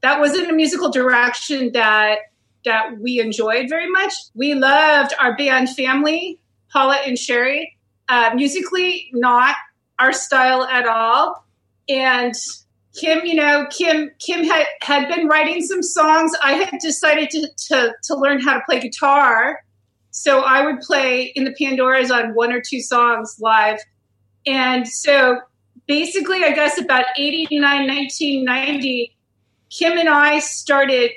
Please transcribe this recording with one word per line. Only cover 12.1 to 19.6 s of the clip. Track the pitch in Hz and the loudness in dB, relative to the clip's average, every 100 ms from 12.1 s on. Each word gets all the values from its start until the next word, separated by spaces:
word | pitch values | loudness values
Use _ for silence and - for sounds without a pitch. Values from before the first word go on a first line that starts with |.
| 247 247 220 - - _ _ _ | 0 0 -4 -12 -14 _ _ _
Kim, | - 320 320 349 | -6 0 0 0
you | |
know, | 330 294 294 294 | 0 2 2 0
Kim, | - 339 311 294 _ | -4 0 0 -2 _
Kim | - 359 | -8 -2
had, | 320 330 302 - | 0 2 0 -4
had | - 285 277 | -2 0 0
been | 339 311 | -2 2
writing | 302 311 349 | 2 2 -2
some | 320 381 | -4 -4
songs. | - - 311 311 320 320 | -4 0 4 4 2 0
I | 277 | 0
had | 277 381 - | 0 -2 -4
decided | 330 - 311 302 302 | -6 -2 0 0 0
to, | 311 294 - - | -4 -6 -8 -2
to, | 269 240 226 | 0 0 -4
to | - | -8
learn | 294 277 277 | 0 0 2
how | 262 | 0
to | 262 | -2
play | 262 254 | 0 -2
guitar. | 247 - 285 277 269 226 247 320 | -2 -2 2 4 4 4 0 -4